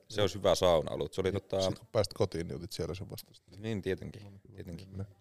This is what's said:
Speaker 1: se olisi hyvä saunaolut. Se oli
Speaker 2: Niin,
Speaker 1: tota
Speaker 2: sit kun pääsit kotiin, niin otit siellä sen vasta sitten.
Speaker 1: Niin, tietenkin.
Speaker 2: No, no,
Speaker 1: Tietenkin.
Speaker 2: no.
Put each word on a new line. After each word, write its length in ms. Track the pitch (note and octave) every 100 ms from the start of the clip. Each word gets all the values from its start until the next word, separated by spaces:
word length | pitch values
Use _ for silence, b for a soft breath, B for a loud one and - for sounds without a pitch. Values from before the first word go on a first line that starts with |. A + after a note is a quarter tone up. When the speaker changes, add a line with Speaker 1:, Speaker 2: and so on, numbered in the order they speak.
| _
Speaker 1:
se 120 | G2+
olisi 180 | G2+ G#2
hyvä 160 | F#2+
saunaolut. 600 | E2 F#2 D#2+ C#2 C#2+ D2+
Se 60 | -
oli 100 | F#2
Speaker 2:
Niin, 100 | F#2+
Speaker 1:
tota 180 | - F#2+ F#2+
Speaker 2:
sit 100 | F2+
kun 100 | -
pääsit 200 | A2+ F#2+
kotiin, 320 | - G2+ E2 F2
niin 80 | C#2+
otit 160 | F2
siellä 220 | - E2+
sen 160 | F#2 F#2+
vasta 240 | - -
sitten. 280 | - _ -
Speaker 1:
Niin, 200 | A2 G#2
tietenkin. 420 | F#2+ F2+ - G#2
Speaker 2:
No, 60 | G2+
no, 80 | G2 -
Speaker 1:
Tietenkin. 340 | G2 F#2+ E2+ G2 F#2+
Speaker 2:
no. 60 | G2+ -